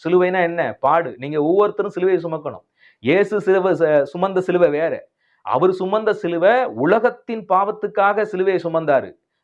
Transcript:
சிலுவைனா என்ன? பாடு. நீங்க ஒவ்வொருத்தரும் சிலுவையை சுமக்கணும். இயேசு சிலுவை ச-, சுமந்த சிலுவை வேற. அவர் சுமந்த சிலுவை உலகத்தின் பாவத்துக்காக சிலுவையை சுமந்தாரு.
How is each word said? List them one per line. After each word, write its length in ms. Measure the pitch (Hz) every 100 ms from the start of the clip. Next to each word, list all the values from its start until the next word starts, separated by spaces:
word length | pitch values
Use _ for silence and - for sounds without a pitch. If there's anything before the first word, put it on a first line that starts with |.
| 165
சிலுவைனா 340 | 180 180 185
என்ன? 300 | 170 170 127
பாடு. 420 | - 135 165 139 110
நீங்க 240 | 139 151
ஒவ்வொருத்தரும் 500 | 151 190 208 208 196
சிலுவையை 260 | 165 185 180
சுமக்கணும். 420 | 165 156 147 95 _ _ _ _
இயேசு 420 | 117 185 202 208
சிலுவை 320 | 190 190 185
ச-, 340 | 156 160 151 139
சுமந்த 260 | 175 190 185
சிலுவை 320 | 185 180 165
வேற. 380 | 147 160 113 - _ _ _
அவர் 280 | - 127 185
சுமந்த 400 | 185 190 214 220
சிலுவை 540 | 208 170 170 190 254
உலகத்தின் 840 | 247 113 156 226 240 - - 226 180
பாவத்துக்காக 800 | 185 202 208 208 208 202 208 208
சிலுவையை 260 | 185 190 180
சுமந்தாரு. 500 | 170 165 151 135 92 - _ _